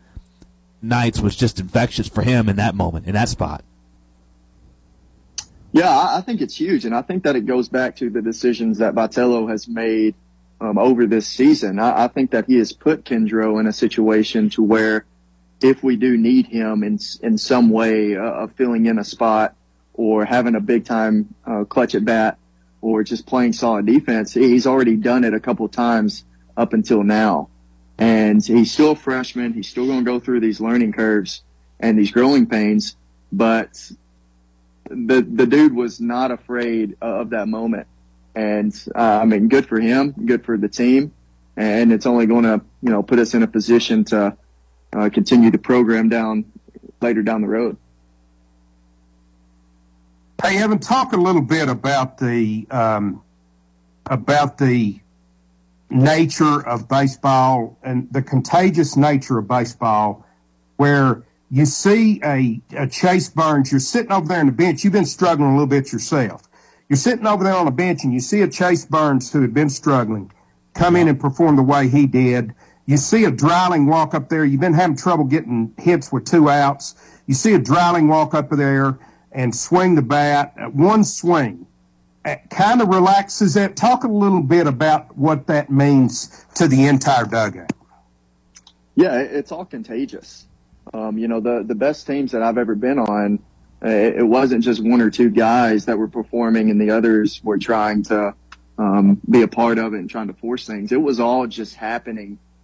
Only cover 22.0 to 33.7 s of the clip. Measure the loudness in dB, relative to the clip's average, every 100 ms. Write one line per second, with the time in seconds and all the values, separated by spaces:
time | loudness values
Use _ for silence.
22 | -2 0 0 -4 _ _ _ _ -4 -2
23 | -2 -6 -4 -2 0 0 -2 -2 2 2
24 | 2 -4 -2 2 4 4 2 2 2 0
25 | 0 0 0 -2 -4 -4 -4 -4 -2 0
26 | -2 -4 -14 _ _ -4 -2 0 0 0
27 | 2 2 0 -2 -6 _ _ _ _ -2
28 | 2 2 2 2 2 2 2 2 2 2
29 | -4 -6 -6 -6 -6 -6 -10 -6 -4 -2
30 | -2 -4 -2 -2 -2 -2 -2 0 0 -2
31 | 0 0 -2 -10 _ _ _ -6 0 2
32 | 2 2 4 4 2 0 0 0 -2 -10
33 | _ _ -8 -2 0 0 -4